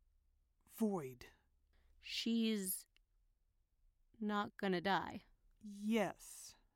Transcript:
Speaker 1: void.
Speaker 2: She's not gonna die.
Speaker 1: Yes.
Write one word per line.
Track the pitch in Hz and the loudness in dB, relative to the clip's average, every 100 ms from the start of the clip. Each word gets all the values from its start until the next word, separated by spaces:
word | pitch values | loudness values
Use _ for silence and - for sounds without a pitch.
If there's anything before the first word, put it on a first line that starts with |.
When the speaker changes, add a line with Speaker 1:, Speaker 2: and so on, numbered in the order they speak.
| _ _ _ _ _ _ _ - | _ _ _ _ _ _ _ -2
Speaker 1:
void. | 220 190 131 123 - - _ _ _ _ - - | 0 0 -4 -10 -16 -20 _ _ _ _ -20 -18
Speaker 2:
She's | - - 233 233 220 214 185 - - _ _ _ _ _ _ _ _ _ _ _ _ - | -8 -4 0 4 4 2 0 -4 -8 _ _ _ _ _ _ _ _ _ _ _ _ -6
not | 208 208 208 - | 0 0 -2 -2
gonna | 196 175 | 0 2
die. | 190 180 - - - _ _ _ 214 202 208 | 4 2 0 -6 -14 _ _ _ -14 -4 2
Speaker 1:
Yes. | 226 175 - - - - - _ | 4 2 0 -12 -16 -16 -20 _